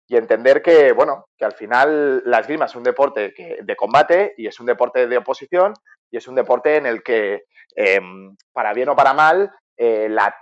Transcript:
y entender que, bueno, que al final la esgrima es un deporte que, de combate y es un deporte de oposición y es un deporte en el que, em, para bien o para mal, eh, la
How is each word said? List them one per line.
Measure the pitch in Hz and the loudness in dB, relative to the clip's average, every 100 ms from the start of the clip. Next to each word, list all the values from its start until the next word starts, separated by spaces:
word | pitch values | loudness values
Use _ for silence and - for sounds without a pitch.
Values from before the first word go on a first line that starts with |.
| _ | _
y | 120 | 0
entender | 110 113 123 139 | 2 2 4 4
que, | - 165 139 | 6 6 6
bueno, | 120 147 139 - - | 4 0 -2 -12 -8
que | 131 | -8
al | |
final | - 107 123 143 151 147 131 127 | -8 -4 0 2 0 0 -2 0
la | 117 | 0
esgrima | 113 151 127 | 0 -4 -6
es | 123 | -6
un | |
deporte | 120 123 139 110 101 | -4 0 -2 -2 -8
que, | - 170 - | -10 -16 -12
de | 101 202 | -10 -6
combate | 202 143 151 175 202 202 | 0 2 2 2 0 -6
y | 110 | -12
es | - | -8
un | 120 | -4
deporte | 113 123 127 123 | -2 -2 0 0
de | 120 | -2
oposición | 113 135 135 175 190 214 _ _ _ | -4 -8 -6 -2 -2 -2 _ _ _
y | 117 | -14
es | 127 | -8
un | |
deporte | 131 127 123 151 151 | -4 -2 0 0 0
en | |
el | 139 113 | 0 -6
que, | - 117 101 98 - _ _ | -2 -2 -2 -6 -10 _ _
em, | - 104 98 92 95 95 98 _ | -4 0 0 -2 -14 -20 _ _
para | - 107 | -8 -6
bien | 104 131 | -4 -2
o | 135 | 2
para | 135 | 2
mal, | 139 156 175 202 _ _ | 4 2 2 0 _ _
eh, | - 117 110 107 | -4 -2 0 -2
la | 107 101 - | 0 -2 -2